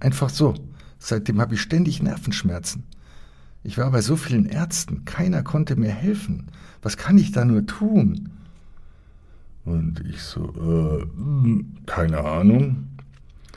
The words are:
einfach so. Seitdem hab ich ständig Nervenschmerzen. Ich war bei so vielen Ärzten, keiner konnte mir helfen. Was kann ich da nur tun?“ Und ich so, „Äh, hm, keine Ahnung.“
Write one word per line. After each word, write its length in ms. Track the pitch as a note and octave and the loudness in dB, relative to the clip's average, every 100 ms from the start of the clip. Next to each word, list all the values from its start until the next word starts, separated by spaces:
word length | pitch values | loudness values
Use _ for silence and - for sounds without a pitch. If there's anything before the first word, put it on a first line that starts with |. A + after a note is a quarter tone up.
einfach 280 | C3 C3 C3+ | 0 0 -2
so. 260 | - D3 - - - - - | 2 2 2 -8 -18 -20 -14
Seitdem 420 | - A2 G#2 G#2 | -4 -4 0 0
hab 120 | A2+ | 0
ich 80 | A2 | -2
ständig 420 | - D#3+ E3+ C3 | 0 2 2 0
Nervenschmerzen. 840 | G2 - - - F#2 F2 - B2 - - - - - - - - | -2 -2 -4 -2 -2 -4 -8 -10 -14 -18 -20 -20 -20 -20 -20 -16
Ich 140 | - B2 | -10 -4
war 140 | B2+ | 0
bei 100 | B2+ | 2
so 160 | G#2+ D#3+ | 2 0
vielen 300 | - A#2+ - | 0 2 2
Ärzten, 580 | C#3+ E3+ - - - | 0 -2 -4 -6 -8
keiner 380 | - - F#3 E3 | -8 -2 0 0
konnte 340 | C3 D3+ D3 B2 | 0 -2 0 0
mir 140 | A2 | 0
helfen. 560 | G2+ F#3 G#3 - - - - - - | 0 -2 -2 -4 -8 -8 -16 -20 -10
Was 140 | G#2+ - | -8 -4
kann 220 | - G3 | 6 6
ich 140 | - | 6
da 120 | - | 2
nur 220 | A#2+ G#2+ G#2 | 2 2 0
tun?“ 640 | - G#3 G#3+ G#2 E2 - - - - - - - - - - - - - - | -2 2 4 4 0 -8 -16 -20 -20 -20 -20 -20 -20 -20 -20 -20 -20 -20 -14
Und 380 | E2 E2 D#2+ D#2+ - | -4 -2 -2 -4 -8
ich 140 | - | -10
so, 300 | - - D#2+ - | -10 -8 -8 -4
„Äh, 460 | D#2+ E2 D#2 D2+ | 0 2 2 0
hm, 720 | D#2 D2+ C3 C#3 A#2+ G#2+ C#2 - - | -4 -6 -2 2 4 4 -2 -12 -6
keine 360 | - E2 D#2 | 0 0 0
Ahnung.“ 640 | D2 D#2+ G2 A#2+ C#3 C3 - - - - - - - | 0 4 6 6 4 0 -6 -14 -20 -20 -20 -20 -20